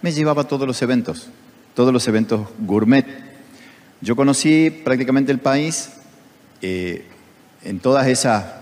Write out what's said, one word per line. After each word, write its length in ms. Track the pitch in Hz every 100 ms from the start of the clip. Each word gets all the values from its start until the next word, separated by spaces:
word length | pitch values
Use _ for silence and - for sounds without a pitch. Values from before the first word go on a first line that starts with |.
me 120 | 175
llevaba 300 | 151 151 147
a 60 | 139
todos 180 | 135 135
los 140 | 123
eventos, 480 | 123 127 - 80 - - - - _
todos 180 | - 127
los 140 | 127 117
eventos 400 | 110 110 110 107 -
gourmet. 440 | 104 104 107 135 - - - - - - - - - _
Yo 160 | 107 117
conocí 540 | 139 135 151 156 160
prácticamente 600 | 156 143 127 131 135 135
el 60 | 131
país, 520 | 139 139 156 160 - - - - - _ _ _
eh, 420 | 95 92 90 85 - - - _ - _
en 140 | 92 95
todas 260 | 127 135 131
esas 380 | 127 131 107 92 -